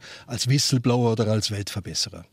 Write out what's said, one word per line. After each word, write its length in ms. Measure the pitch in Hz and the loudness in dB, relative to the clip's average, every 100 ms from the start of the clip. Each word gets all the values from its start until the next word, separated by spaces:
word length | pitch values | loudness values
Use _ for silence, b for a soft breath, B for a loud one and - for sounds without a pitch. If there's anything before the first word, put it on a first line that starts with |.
| B B B | B B B
als 200 | 113 123 | -4 2
Whistleblower 640 | 139 - 131 123 123 117 | 2 2 2 4 4 4
oder 160 | 110 107 | 2 2
als 220 | 107 - | 2 0
Weltverbesserer. 760 | 101 101 101 - 82 104 87 - | -4 -6 -8 -6 -6 -6 -8 -20